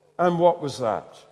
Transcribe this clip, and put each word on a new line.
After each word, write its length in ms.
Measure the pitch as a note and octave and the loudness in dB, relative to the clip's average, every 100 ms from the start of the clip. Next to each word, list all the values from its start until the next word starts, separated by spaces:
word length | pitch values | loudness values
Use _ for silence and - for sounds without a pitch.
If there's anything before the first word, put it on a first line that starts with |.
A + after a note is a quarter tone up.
| _ - | _ -2
And 220 | F3 E3+ | 0 2
what 200 | F3 F3 | 2 2
was 180 | D3 A#2 | -4 -4
that? 380 | A#2 E2 - - - | -4 -4 -6 -18 -20